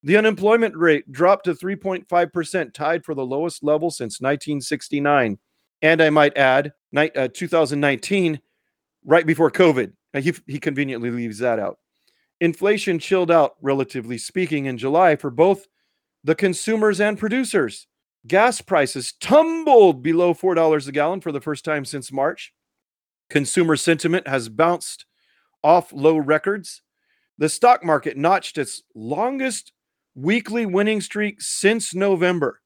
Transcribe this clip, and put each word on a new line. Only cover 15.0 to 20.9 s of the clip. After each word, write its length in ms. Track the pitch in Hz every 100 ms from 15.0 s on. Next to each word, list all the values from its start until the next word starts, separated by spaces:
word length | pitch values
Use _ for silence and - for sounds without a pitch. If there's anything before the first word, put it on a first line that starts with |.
| 180
for 160 | 147 143
both 380 | 123 175 196 _ _ _ _ _ _
the 100 | 143 160
consumers 640 | 202 175 - - 214 190
and 180 | 208 208
producers. 680 | 214 247 254 196 120 - _ _ _ _ 117
Gas 320 | 190 240 220
prices 540 | - 175 135 135 120
tumbled 920 | - - 285 320 330 311 480 190 135
below 300 | 139 165 175
four 200 | 165 185
dollars 320 | 170 160 151
a 60 | 139